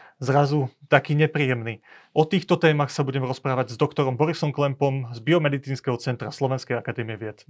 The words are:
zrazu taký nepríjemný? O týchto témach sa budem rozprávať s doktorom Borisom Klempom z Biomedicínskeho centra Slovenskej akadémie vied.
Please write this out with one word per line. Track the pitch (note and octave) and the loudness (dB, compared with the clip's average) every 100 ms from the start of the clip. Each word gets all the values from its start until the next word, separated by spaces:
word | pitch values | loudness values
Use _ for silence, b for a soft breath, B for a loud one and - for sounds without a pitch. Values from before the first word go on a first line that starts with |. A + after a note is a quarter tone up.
| B B | B B
zrazu | B2+ C#3 C#3+ D3 C3 - - | 2 4 4 2 -2 -6 2
taký | - - D3 | 2 4 2
nepríjemný? | D3+ D#3 C3+ B2 A2+ A2 b b b D3 | 2 2 0 0 -4 -10 b b b 0
O | |
týchto | D#3 F#3+ - F3 | 2 0 0 2
témach | E3 D3 C#3 | 4 2 0
sa | - | -2
budem | C#3 C3+ B2+ | -2 -2 -4
rozprávať | B2+ C#3 B2+ A#2 A2+ | -4 -2 -2 -2 -2
s | |
doktorom | D3 - C3 B2 | -2 0 0 0
Borisom | D#3 D#3+ D3 C#3 | 0 0 -2 0
Klempom | C#3+ C3+ C#3+ C3+ A#2+ | -2 0 0 0 -6
z | A#2+ | -6
Biomedicínskeho | A2 E3+ D3 C#3 C3+ C3+ - A#2+ | 2 2 2 0 -4 -4 -2 -2
centra | - A#2+ A#2 | -2 -4 -6
Slovenskej | - C3 C3 - A#2 | -4 -2 -2 -4 -4
akadémie | A2+ A#2 A2 G#2+ | -4 -6 -8 -8
vied. | G#2+ G#2 - | -10 -12 -6